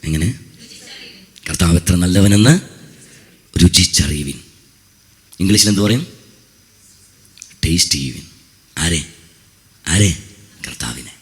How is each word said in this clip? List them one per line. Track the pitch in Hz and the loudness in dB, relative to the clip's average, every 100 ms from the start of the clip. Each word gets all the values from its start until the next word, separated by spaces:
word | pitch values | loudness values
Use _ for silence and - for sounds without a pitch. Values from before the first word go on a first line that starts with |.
എങ്ങനെ? | 78 78 87 - - - - - - - - - - - - | -4 -2 -2 -4 -14 -20 -20 -20 -20 -20 -20 -20 -20 -18 -12
കർത്താവ് | 76 85 85 | -2 2 2
എത്ര | - 90 | 2 0
നല്ലവനെന്ന് | 87 95 98 101 117 175 - - - - - - _ _ _ - | 2 4 4 6 4 4 0 -20 -20 -20 -20 -20 _ _ _ 2
രുചിച്ചറിയുവിൻ. | 87 - 90 - 73 76 71 - - _ _ _ _ _ _ _ _ - | 2 4 0 0 -2 -2 -6 -10 -18 _ _ _ _ _ _ _ _ -4
ഇംഗ്ലീഷിൽ | 95 104 107 | 0 2 2
എന്ത് | 101 | 2
പറയും? | 104 120 170 - - _ _ _ _ _ _ _ _ _ _ - - - | 2 0 -4 -14 -20 _ _ _ _ _ _ _ _ _ _ -20 -20 -8
ടേസ്റ്റ് | 78 85 - 73 | -2 0 0 -2
ചെയ്യുവിൻ. | 67 60 - - _ _ _ - | -6 -10 -18 -20 _ _ _ -6
ആരെ? | 85 165 - - - _ _ _ _ _ - | -4 -4 -6 -18 -20 _ _ _ _ _ -4
ആരെ? | 90 101 - - - - _ | 0 0 0 -12 -20 -20 _
കർത്താവിനെ. | - - - 117 - - | -18 -12 -12 -12 -16 -20